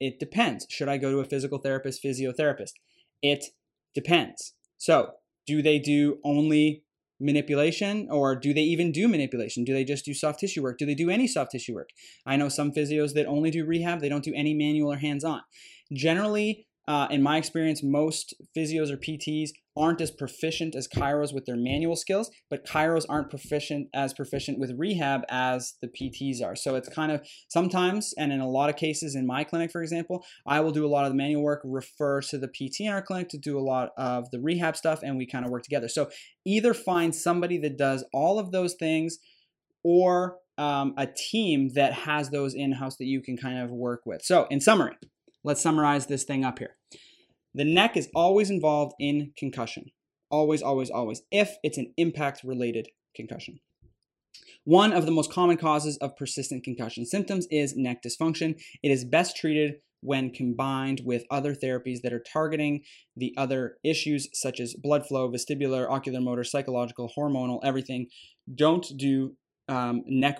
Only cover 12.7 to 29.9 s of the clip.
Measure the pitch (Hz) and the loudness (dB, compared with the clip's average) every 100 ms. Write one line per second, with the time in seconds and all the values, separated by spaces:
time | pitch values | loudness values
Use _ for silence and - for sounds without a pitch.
12.7 | 151 147 151 147 147 139 147 160 160 156 | 0 0 0 0 0 0 2 0 0 0
13.7 | 170 170 170 143 143 156 143 151 151 147 | 0 0 -2 -2 -2 -4 -2 0 2 2
14.7 | 151 147 143 151 143 160 143 - - - | 2 0 0 -2 -2 -4 -6 -10 -20 -20
15.7 | - - 139 156 170 214 208 208 214 - | -20 -10 -2 2 2 2 0 0 -2 -10
16.7 | _ - 147 139 139 139 160 160 165 160 | _ -2 0 2 2 4 2 0 -2 0
17.7 | 147 139 147 156 156 - - - 160 156 | 0 0 2 2 -2 -8 -16 -10 -6 -2
18.7 | 160 151 139 151 151 - 151 151 - _ | 0 -2 -4 -6 -8 -4 -4 -4 -8 _
19.7 | - 160 165 160 - 135 - 160 - 165 | 0 2 2 -2 -4 -10 -4 -4 -2 -4
20.7 | 135 123 - 139 147 147 135 131 120 120 | -6 -4 -2 0 0 0 -2 -2 0 0
21.7 | 143 165 160 - 190 226 - - 139 - | 0 0 -2 0 0 -2 -10 -10 -10 -2
22.7 | 156 160 165 156 151 139 135 - 147 - | 2 4 2 2 -2 -2 -8 -2 -2 -2
23.7 | 147 - 139 135 - 135 139 - 131 131 | -6 -4 -2 -2 -4 -6 -4 -4 -4 -4
24.7 | 123 185 185 139 135 - 127 127 127 120 | -2 -2 0 2 0 0 0 0 0 -4
25.7 | - 120 - 131 - 139 123 104 110 143 | -10 -12 -8 -10 -6 -4 -4 -4 -4 -2
26.7 | 131 - - 156 151 - - - 170 180 | -2 -4 -4 -2 -2 -6 -20 -2 0 2
27.7 | 185 180 208 214 - 147 139 131 131 147 | 2 2 0 -4 -4 -2 0 0 2 2
28.7 | 147 160 151 156 135 127 131 151 165 165 | 2 -2 -2 -4 -2 -2 -2 -2 -2 -2
29.7 | 170 160 | -4 -4